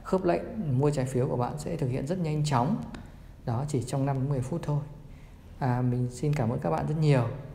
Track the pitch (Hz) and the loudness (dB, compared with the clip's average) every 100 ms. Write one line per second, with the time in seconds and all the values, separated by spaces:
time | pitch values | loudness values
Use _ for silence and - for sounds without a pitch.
0 | - 190 185 170 - 160 160 127 147 147 | 0 2 2 0 -2 -4 0 4 4 2
1 | 127 127 139 135 120 151 - 165 131 131 | 0 0 0 0 -2 -2 -4 -2 -2 -2
2 | 135 185 156 151 151 131 135 233 - - | -2 -2 0 0 2 4 4 0 -4 -12
3 | - - - - - 117 147 135 - 139 | -14 -18 -18 -10 -4 -2 0 -2 0 0
4 | 139 135 135 139 123 170 - 147 - - | 0 0 0 0 -2 -4 0 -2 -2 -14
5 | - - - - - - 131 123 127 123 | -16 -16 -18 -18 -18 -2 0 2 2 2
6 | 123 - 151 147 113 131 170 160 147 156 | -2 0 0 2 2 2 0 0 0 2
7 | 151 135 113 - - | 6 6 4 -4 -10